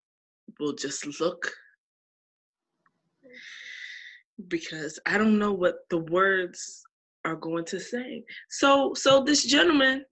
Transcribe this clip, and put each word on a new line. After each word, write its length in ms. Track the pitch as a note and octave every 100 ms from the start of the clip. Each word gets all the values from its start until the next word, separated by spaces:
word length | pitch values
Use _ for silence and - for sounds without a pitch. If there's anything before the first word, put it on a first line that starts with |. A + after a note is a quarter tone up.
| _ _ _ _ - -
will 160 | D3
just 460 | C#3+ C#3 - D3 C#3+
look 320 | D#3+ - - - _ _ _ _ _ _ _ _ _ _ _ _ _ _ _ _ C4 B3 - - - - - - - - _ - F3+
because 500 | F3 - D#3+ D3+ - -
I 120 | G3
don't 200 | A3 G#3+
know 140 | G#3
what 240 | F#3+ F3 - -
the 80 | E3+
words 840 | D#3+ F3 G3 F#3+ F3+ - - - _ _ _ _
are 120 | E3 D#3
going 280 | E3 E3+ E3
to 140 | F#3
say. 440 | - A#3+ B3+ A3+ - - -
So, 440 | - C#4 C#4 C4+
so 280 | - C4+ C4+
this 220 | C4 C#4+
gentleman 600 | A#3+ C#4+ E4+ D4 C4+ C4+ -